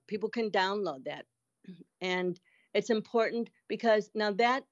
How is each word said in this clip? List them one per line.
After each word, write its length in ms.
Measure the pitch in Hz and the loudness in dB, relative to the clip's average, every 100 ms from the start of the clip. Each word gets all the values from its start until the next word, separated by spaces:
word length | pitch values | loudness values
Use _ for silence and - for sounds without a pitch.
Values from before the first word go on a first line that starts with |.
| - | -10
People 220 | 208 208 | -6 -4
can 220 | 240 220 | -4 0
download 540 | 190 185 202 185 135 131 | 2 2 0 -4 -6 -10
that. 200 | 147 - _ _ _ - 175 - _ | -12 -14 _ _ _ -20 -20 -20 _
And 380 | 185 185 180 175 _ _ _ | -4 -2 -2 -4 _ _ _
it's 160 | 202 208 | -2 0
important 600 | 220 208 233 214 233 226 _ - | 0 0 0 0 0 -6 _ -8
because 440 | 220 233 214 208 | -2 4 4 2
now 180 | 214 214 | -2 0
that, 300 | 196 233 262 - | 2 2 2 -2